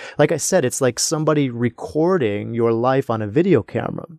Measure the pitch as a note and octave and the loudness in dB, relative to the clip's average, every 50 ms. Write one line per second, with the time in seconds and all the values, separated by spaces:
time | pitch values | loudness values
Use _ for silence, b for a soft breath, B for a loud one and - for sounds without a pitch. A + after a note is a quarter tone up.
0 | B B B B D3 D3 E3+ C#3+ - - G3 F#3 C3+ B2 - - C3+ B2 A#2 - | B B B B 2 2 2 0 -2 0 0 2 2 0 0 0 0 0 0 0
1 | - - D#3+ D3+ D#3 D3+ D#3 D#3 C#3+ B2+ A#2 A#2 A#2+ A#2+ - - - - - D3+ | -2 -2 -2 0 0 2 2 2 0 0 -2 -2 -2 -2 -2 -6 -10 -6 -2 0
2 | D#3+ F3 F#3+ F3+ C3 G#2 G2+ G#2 A2 A2+ A#2 A#2 A#2 A#2 A2+ A2+ A#2 B2+ C3+ C#3 | 2 2 2 2 0 0 -2 -2 -4 -4 -2 0 2 2 2 2 2 2 2 0
3 | C3+ - A2+ A2 G#2+ G#2 G2+ C#3+ F3 G3 E3 A2+ F#2+ - - A2+ - - - - | 0 -2 -2 -4 -4 -2 0 0 2 4 2 2 2 -2 -4 -6 -4 -4 -6 -8
4 | - - E3 | -10 -14 -16